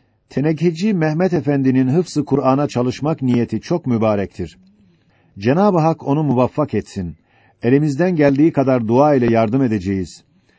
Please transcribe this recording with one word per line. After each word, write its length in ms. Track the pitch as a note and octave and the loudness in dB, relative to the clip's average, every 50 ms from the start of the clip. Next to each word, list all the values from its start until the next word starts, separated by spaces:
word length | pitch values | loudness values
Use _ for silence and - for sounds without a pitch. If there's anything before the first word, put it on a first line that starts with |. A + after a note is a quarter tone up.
| _ _ _ _ _ _ | _ _ _ _ _ _
Tenekkeci 640 | - C#3+ C#3 D#3+ D#3+ C#3+ E3 F3 D#3+ D#3+ F#3+ A3 G3+ | -6 -2 -2 -2 -2 0 -2 -2 -2 -2 -2 -2 0
Mehmet 380 | E3+ D#3 D#3 D3+ E3 F#3 F#3 F3+ | 0 0 -2 0 0 0 0 0
Efendi'nin 560 | D#3+ A2+ C#3 C#3+ C#3 C3 C3 B2+ C3 C3 C3 | -2 0 0 0 0 2 2 2 2 2 2
hıfz-ı 360 | C3 F3+ F3+ - - D3 C#3 | 0 0 -2 -2 -4 -6 -2
Kur'an'a 440 | - C3+ C#3 C3 C3 C3 C#3 D3 C#3+ | -2 -2 0 2 2 2 2 0 -2
çalışmak 540 | - A#2+ B2 B2+ A2+ - C3+ D3+ E3 - C3 | -2 -2 -2 -2 -4 -4 -4 -4 -4 -2 -2
niyeti 380 | B2+ B2 A#2+ A#2 - A2+ G#2 | 0 0 0 0 -2 -4 -8
çok 260 | - - F3 E3+ - | -4 -4 -4 -4 -2
mübarektir. 720 | C3 A#2+ A2 A2+ A2 G#2 G2+ G2 F#2 - - F2+ D#2+ - - _ _ _ _ _ _ _ _ _ _ _ _ _ _ _ G2+ | -2 -2 0 2 0 0 0 -2 -6 -8 -10 -12 -12 -12 -18 _ _ _ _ _ _ _ _ _ _ _ _ _ _ _ -4
Cenab-ı 400 | G2 A#2 C#3+ F3+ G3+ G#3 F#3 E3 | -2 0 2 2 2 2 2 2
Hak 300 | D3+ E3 E3 D#3+ - C#3+ | 2 0 0 -2 -2 -2
onu 140 | C#3 D3+ D#3 | -2 0 0
muvaffak 520 | C#3 B2 B2 B2+ A#2+ - - D3 - - | 0 2 0 0 0 0 -4 -4 -2 -4
etsin. 420 | G#2 - - - G2+ F2+ E2 D2+ - _ _ _ _ _ _ _ _ - | -6 -6 -6 -8 -8 -8 -8 -10 -14 _ _ _ _ _ _ _ _ 0
Elimizden 540 | A#2+ C3 C#3+ D3+ D3+ C3+ C3+ F3 F#3 F3+ | 2 2 2 2 0 0 0 -2 0 2
geldiği 360 | D3+ C#3+ C#3+ C#3 C3+ D3+ E3 - | 2 2 2 4 4 2 2 2
kadar 360 | C#3+ C3 C3 C3 B2+ A2+ G#2+ | 2 0 2 0 0 0 0
dua 260 | A#2 B2+ C#3+ D3+ D3 | 2 4 4 4 4
ile 180 | C3 A#2+ A2+ A2+ | 2 2 2 2
yardım 300 | A2+ A2+ G#2+ A#2 C3+ C3+ | 2 2 0 0 0 0
edeceğiz. 600 | A#2 A2 G#2 F2 G2 G2 F#2+ F2+ E2 - - _ _ _ _ _ _ _ | 0 0 -2 -2 -2 -4 -4 -4 -8 -12 -20 _ _ _ _ _ _ _